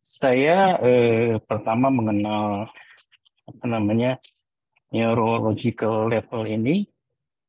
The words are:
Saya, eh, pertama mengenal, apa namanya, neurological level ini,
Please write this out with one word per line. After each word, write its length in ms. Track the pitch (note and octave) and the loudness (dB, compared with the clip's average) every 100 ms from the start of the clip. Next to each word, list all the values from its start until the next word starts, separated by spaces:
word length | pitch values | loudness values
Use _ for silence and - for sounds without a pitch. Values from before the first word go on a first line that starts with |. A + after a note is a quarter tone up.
Saya, 800 | - - C3+ B2+ C#3+ F3+ F#3+ F3+ | -20 -4 0 2 2 4 2 2
eh, 560 | B2 B2 A#2+ A2+ A#2 A2 | 4 4 4 2 0 -2
pertama 480 | _ G#2+ A2+ A2+ C3+ | _ -6 -2 0 2
mengenal, 800 | C3 A2 G#2 G#2 G#2+ G#2+ G2+ A2 - - - _ _ _ _ | 0 0 -2 -2 -2 -2 -4 -8 -14 -20 -20 _ _ _ _
apa 200 | - - B2 | -20 -10 -6
namanya, 480 | A2+ G#2 A2+ B2+ B2+ - _ _ _ _ _ _ | -2 0 0 0 -4 -10 _ _ _ _ _ _
neurological 1200 | A2+ A2+ A#2 A2+ A2+ A2 G#2+ A#2 - A2 A2 A2+ | -2 0 2 0 0 -2 -2 -4 -2 -2 0 0
level 400 | A2+ - A#2+ A2 | -2 -4 -8 -4
ini, 400 | A2 A2+ F#3 G3+ _ _ _ _ _ | -2 0 -2 -2 _ _ _ _ _